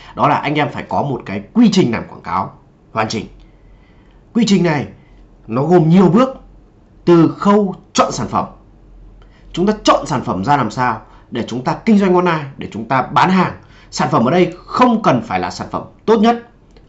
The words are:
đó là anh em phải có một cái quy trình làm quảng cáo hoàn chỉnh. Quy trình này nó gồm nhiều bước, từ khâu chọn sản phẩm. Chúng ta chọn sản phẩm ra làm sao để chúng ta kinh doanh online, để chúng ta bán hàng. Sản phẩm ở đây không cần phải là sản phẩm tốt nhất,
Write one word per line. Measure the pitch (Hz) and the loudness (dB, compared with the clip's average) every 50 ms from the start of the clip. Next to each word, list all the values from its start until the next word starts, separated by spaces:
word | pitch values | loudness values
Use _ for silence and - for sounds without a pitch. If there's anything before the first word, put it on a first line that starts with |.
| - - - | -20 -16 -4
đó | 104 123 147 | -2 0 0
là | 135 | 0
anh | - - 143 147 | -2 -2 -2 -2
em | 151 143 - | -2 -2 -2
phải | - 98 - - | -6 -10 -10 -6
có | 95 95 | -4 -4
một | 120 143 123 - - | -4 -4 -6 -8 -8
cái | - 98 104 - - | -8 -10 -10 -10 -2
quy | - 220 247 196 | 2 4 4 6
trình | - 190 170 120 | 4 4 2 2
làm | 110 90 85 - | -2 -4 -8 -12
quảng | - - | -16 -16
cáo | - 87 85 95 98 - - - _ _ _ _ _ _ | -10 -6 -4 -4 -4 -6 -10 -18 _ _ _ _ _ _
hoàn | - 113 113 110 | -4 -4 -4 -4
chỉnh. | 117 104 90 - - - - - _ _ _ - - - _ _ _ - _ _ _ _ _ _ - | -4 -8 -8 -10 -16 -20 -20 -20 _ _ _ -20 -20 -20 _ _ _ -20 _ _ _ _ _ _ -2
Quy | 240 220 | 0 2
trình | 185 196 175 175 | 2 2 2 2
này | 165 151 135 107 98 98 - _ _ - - - _ _ _ _ | 0 0 -2 -4 -8 -12 -20 _ _ -20 -20 -20 _ _ _ _
nó | 110 110 127 | -6 -4 -4
gồm | 143 160 180 175 156 160 | 2 4 4 4 4 6
nhiều | 170 190 185 160 | 4 6 6 4
bước, | 160 233 262 269 - - - - - - _ _ _ _ _ _ - - - | 4 4 2 0 -2 -10 -20 -20 -20 -20 _ _ _ _ _ _ -20 -4 2
từ | 175 175 165 156 139 139 - | 4 6 6 4 2 0 -2
khâu | - 202 202 214 202 180 - - - _ | 0 2 2 2 2 0 -4 -10 -18 _
chọn | - 262 262 269 | -2 -2 -2 0
sản | - - 110 - | -2 -6 -6 -4
phẩm. | 113 92 71 - - - - - - - - - - - - - - - - - - - - - | -4 -4 -4 -6 -12 -20 -20 -20 -20 -20 -20 -20 -20 -20 -20 -20 -20 -20 -20 -20 -20 -20 -20 -10
Chúng | - 165 180 | -6 -2 -2
ta | 208 214 208 - | -2 -2 0 0
chọn | - - - - | 0 0 0 -2
sản | 127 147 117 - | -6 -6 -6 -4
phẩm | 123 104 92 95 | -6 -6 -4 -2
ra | 131 147 | 0 0
làm | 139 120 104 | 0 0 -4
sao | - 131 127 120 110 107 - - - - - _ | -4 -4 -4 -4 -4 -6 -12 -20 -20 -20 -20 _
để | - 120 107 - | -8 -8 -8 -6
chúng | 113 127 131 | -8 -6 -6
ta | 165 - - - | -6 -6 -2 0
kinh | 233 214 196 | 2 2 4
doanh | 202 185 180 | 4 2 2
online, | 175 180 175 160 156 143 135 - | 2 2 0 -2 -4 -6 -10 -14
để | - - - | -14 -14 -12
chúng | - 101 110 | -12 -12 -6
ta | - 135 127 | -2 -2 -2
bán | - - 147 123 139 180 | -2 -2 0 0 2 2
hàng. | 190 185 170 - 92 - - - - - - - | 2 2 0 -2 -4 -12 -18 -20 -20 -20 -20 -14
Sản | - - 156 135 | -6 -4 -2 0
phẩm | - - 226 | 0 0 2
ở | 185 | 2
đây | 170 185 175 165 - - - | 2 2 2 0 -2 -10 -14
không | - - - 254 247 226 202 | -6 0 2 4 4 2 2
cần | - 170 139 117 | 0 0 0 0
phải | - - 95 92 | -2 -4 -6 -6
là | 90 90 | -4 -6
sản | - - 90 - | -8 -10 -10 -8
phẩm | - 85 - - - - _ | -8 -10 -10 -12 -20 -6 _
tốt | - 226 214 | 2 2 4
nhất, | 208 233 233 233 - - _ _ _ _ - - - | 4 2 2 0 -6 -14 _ _ _ _ -20 -20 -20